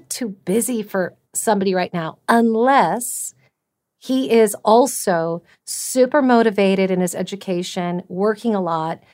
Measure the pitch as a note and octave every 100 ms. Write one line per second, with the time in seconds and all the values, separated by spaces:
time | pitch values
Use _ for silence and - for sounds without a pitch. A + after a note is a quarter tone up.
0 | - - A#3 G3 - G#3+ A#3 A#3+ G#3 G3
1 | F3 - _ - - G#3 G3 F#3 F3+ F3+
2 | D#3+ - - A#3 A#3 A3 B3 C4+ F3 G#3
3 | A#3+ - - - _ _ _ _ _ _
4 | - C4 C4 A3+ A3 - - A3+ C4 -
5 | - E3+ E3 E3 - _ - - - C4
6 | B3+ D4+ C4 A#3 A3+ G#3 G3 F#3+ F#3+ F#3
7 | F3+ - F#3 G3 - F3 F3+ F#3+ F3 F3
8 | - F3+ G#3 G#3+ A#3 G#3 F3 E3 D#3+ -
9 | _